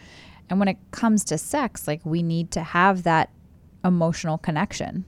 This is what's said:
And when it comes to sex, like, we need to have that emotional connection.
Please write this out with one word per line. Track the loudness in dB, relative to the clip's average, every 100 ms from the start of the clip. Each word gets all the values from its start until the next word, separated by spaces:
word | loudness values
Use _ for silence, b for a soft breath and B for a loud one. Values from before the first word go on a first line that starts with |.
| B B B B -4
And | 0
when | 0
it | -2 -10
comes | -2 2 2
to | 2 -4
sex, | -2 -2 -2 -4 -6
like, | -6
we | -2 -2
need | 0 -2 -2
to | -6
have | -2 4 4 4
that | 2 2 2 -4 -20 -20 -20 -4
emotional | 0 2 2 0 -2 -2
connection. | -2 -2 -4 -4 -6 -6